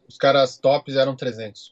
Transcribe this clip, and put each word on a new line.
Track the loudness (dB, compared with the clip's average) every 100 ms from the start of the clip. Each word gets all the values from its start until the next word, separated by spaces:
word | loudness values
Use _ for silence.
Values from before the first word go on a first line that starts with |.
| _
os | -2
caras | 2 2 0 0
tops | 0 0 -2 -2
eram | -2 -2
trezentos | -8 -8 -14 -16 -20